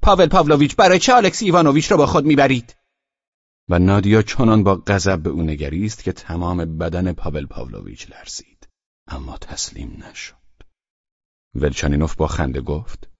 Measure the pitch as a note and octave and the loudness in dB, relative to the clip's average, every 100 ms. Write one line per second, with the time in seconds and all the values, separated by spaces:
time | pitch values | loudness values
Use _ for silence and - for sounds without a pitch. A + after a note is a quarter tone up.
0 | - F#3+ E3 F#3 D3+ D3 D3 - G3 F#3 | 4 4 4 4 4 4 2 4 4 4
1 | - B3 G#3+ - G#3+ F3 D#3+ C#3 D#3 F#3+ | 4 4 4 0 0 2 4 2 2 2
2 | C#3+ F3 D3 C#3+ C#3 C3 A#2 _ _ _ | 2 2 2 4 4 2 -4 _ _ _
3 | _ _ _ _ _ _ _ F2 F2+ G2+ | _ _ _ _ _ _ _ 2 4 2
4 | G2+ A2 G#2+ - A2+ A2 G2+ F#2+ - G2 | 4 2 2 0 2 4 2 0 0 -2
5 | F2+ F#2 E2 D2+ D#2+ D2+ D2 D#2+ G#2+ - | 0 -2 -2 -4 -4 -4 -6 -6 -6 -6
6 | - F2+ - E2+ F2 F2+ E2 D#2+ E2+ E2+ | -10 -10 -8 -6 -4 -4 -6 -6 -6 -4
7 | F#2 D#2+ F2 D2+ C#2+ - B1+ G1+ G1+ G#1+ | -4 -4 -6 -6 -10 -12 -14 -14 -16 -18
8 | - - - - - _ _ _ _ _ | -20 -20 -18 -18 -20 _ _ _ _ _
9 | _ - C2+ - - - - - - D#2 | _ -14 -14 -16 -16 -12 -12 -12 -16 -16
10 | - - - _ _ _ - _ _ _ | -20 -18 -20 _ _ _ -20 _ _ _
11 | _ _ _ _ _ - D2 C2+ D2 C#2+ | _ _ _ _ _ -4 -4 -2 -2 0
12 | D#2 - D#2 D#2 D#2 C2 C2 D2+ - - | -2 -2 -4 -2 -4 -6 -6 -8 -8 -12
13 | - | -14